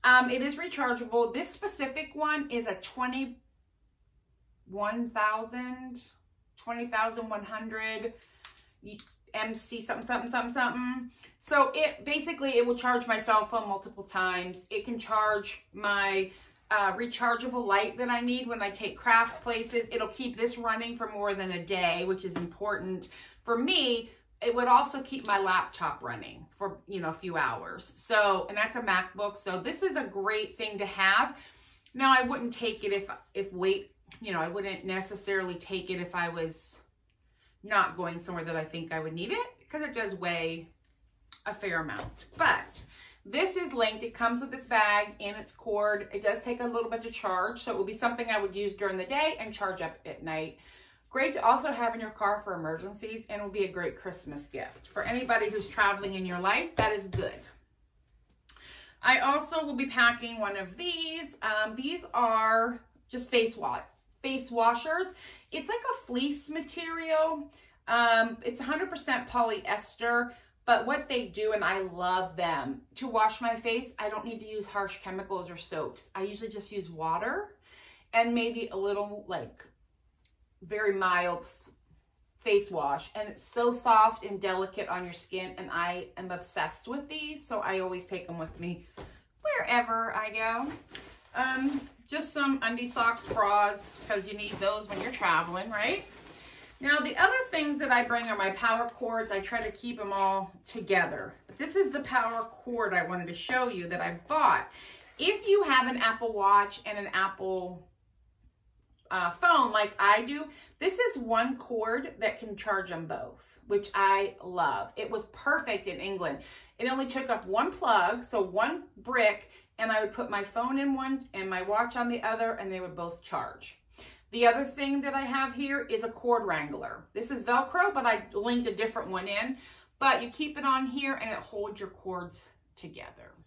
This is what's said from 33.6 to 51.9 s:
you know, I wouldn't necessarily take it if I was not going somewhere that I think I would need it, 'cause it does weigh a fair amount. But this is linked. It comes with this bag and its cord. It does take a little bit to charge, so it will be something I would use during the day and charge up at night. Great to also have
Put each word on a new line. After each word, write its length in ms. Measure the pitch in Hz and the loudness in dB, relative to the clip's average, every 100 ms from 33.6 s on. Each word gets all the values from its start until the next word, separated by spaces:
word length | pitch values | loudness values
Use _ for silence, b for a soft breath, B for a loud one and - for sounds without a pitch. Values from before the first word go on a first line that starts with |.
| 190 196 - _ _ - | 2 2 -2 _ _ -14
you 120 | 220 | -4
know, 80 | 170 | -2
I 80 | 165 | -2
wouldn't 380 | 196 196 190 190 | -2 -6 -6 -4
necessarily 680 | 185 190 196 - 190 185 175 | -4 -6 -8 -2 0 0 -6
take 340 | - 190 180 | -6 -6 -4
it 100 | 180 | -6
if 140 | 175 | -4
I 160 | 175 170 | -4 -4
was 480 | 165 165 160 - - _ _ _ _ _ _ _ _ | -2 -6 -6 -16 -20 _ _ _ _ _ _ _ _
not 360 | 202 208 185 170 | 2 4 4 0
going 200 | 170 170 | -6 -6
somewhere 260 | 185 175 | -6 -6
that 120 | 165 160 | -4 -4
I 80 | |
think 280 | 156 170 165 | -4 -8 -4
I 80 | 160 | -4
would 120 | 160 | -4
need 200 | 165 202 | -6 -4
it, 140 | 440 494 - _ | -2 -4 -8 _
'cause 120 | 302 | -6
it 120 | 302 | -6
does 200 | 233 208 | -4 -6
weigh 560 | 185 175 170 165 165 165 _ _ _ _ _ _ - | -4 -2 -2 -2 -4 -12 _ _ _ _ _ _ -10
a 80 | 208 | -10
fair 280 | 202 196 170 | -6 -4 -2
amount. 440 | 156 104 - - - - | -4 -8 -10 -14 -20 2
But 440 | 320 - - - - B B B 196 | 2 2 -2 -16 -20 B B B -4
this 300 | 269 370 370 | 0 0 0
is 180 | 330 | -4
linked. 280 | 262 214 220 | 2 0 0
It 120 | 233 | -10
comes 260 | - 233 240 | 0 0 0
with 100 | 262 | -6
this 140 | 262 | -10
bag 520 | - 226 214 208 208 - | 2 4 6 4 0 -6
and 160 | 202 214 | -10 -10
its 160 | 208 | -14
cord. 560 | - 233 208 208 208 196 | -12 -2 2 2 0 -4
It 80 | 196 | -2
does 180 | 208 233 | 0 0
take 200 | 247 240 | -4 -4
a 60 | 240 | -2
little 220 | 233 226 | -2 -2
bit 140 | 226 | -4
to 80 | 226 | -6
charge, 500 | - 202 185 202 240 | -6 -2 0 -2 -4
so 120 | - | -4
it 40 | 196 | -2
will 80 | |
be 80 | 190 | -2
something 380 | 220 240 240 233 | 0 -2 0 -2
I 100 | 214 | 0
would 160 | 196 190 | -2 -2
use 180 | 208 196 | -4 -2
during 200 | 202 190 | -2 -2
the 80 | |
day 320 | 220 277 311 311 | -2 0 0 0
and 140 | 220 | -8
charge 300 | 208 196 185 | -4 -4 -4
up 160 | 165 - 156 | -6 -8 -14
at 160 | - | -10
night. 340 | 160 160 160 - B B B B _ | -6 -4 -6 -10 B B B B _
Great 240 | 254 320 | -2 0
to 100 | - | 4
also 260 | 233 240 302 | 6 6 2
have 220 | 233 233 | 0 -2